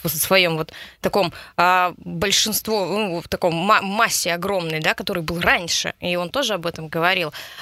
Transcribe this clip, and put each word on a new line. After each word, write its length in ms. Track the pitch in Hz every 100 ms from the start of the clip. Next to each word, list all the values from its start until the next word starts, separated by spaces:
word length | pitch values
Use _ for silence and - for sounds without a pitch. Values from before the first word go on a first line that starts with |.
в 60 | 165
своем 480 | 151 - 190 175 160
вот 160 | - - - -
таком, 320 | 185 208 170 - - -
а, 380 | 180 185 180 -
большинство, 880 | 175 175 202 196 214 202 - 220 175
ну, 340 | 196 208 165
в 80 | -
таком 280 | 180 180 165
ма-, 260 | 190 214
массе 500 | 196 208 220 - 180
огромной, 480 | 175 196 196 165 160
да, 120 | 170
который 300 | 226 202 185
был 160 | 156 170
раньше, 540 | 180 247 170 - - -
и 140 | 175 175
он 120 | 175
тоже 240 | 262 247
об 140 | 190 170
этом 200 | 165 160
говорил. 460 | 170 170 185 156 - - -